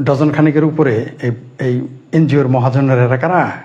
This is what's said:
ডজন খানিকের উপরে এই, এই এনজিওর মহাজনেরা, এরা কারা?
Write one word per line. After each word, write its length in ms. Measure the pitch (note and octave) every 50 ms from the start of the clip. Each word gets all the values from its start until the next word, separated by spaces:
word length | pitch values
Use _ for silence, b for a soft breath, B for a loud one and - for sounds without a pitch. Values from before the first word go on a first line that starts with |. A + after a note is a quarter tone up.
| C3+
ডজন 280 | C3+ C#3+ B2+ D3+ D3+
খানিকের 320 | D3 D3+ D3+ D#3 C#3+ D#3 D#3
উপরে 420 | D#3 - - D3+ C3 A2+ A2 - - - -
এই, 100 | - A#2+ A#2 - - - - -
এই 280 | C3 B2+ B2 B2+ C3 - - - - -
এনজিওর 360 | - D#3+ D#3+ C3+ C3 D3 C3+
মহাজনেরা, 560 | B2 B2+ C3 A#2+ C3 A#2+ C#3 C#3 C3+ C3 B2 B2
এরা 140 | A#2+ C3
কারা? 340 | B2+ C#3+ E3+ F#3 E3+ C#3 G#2 - -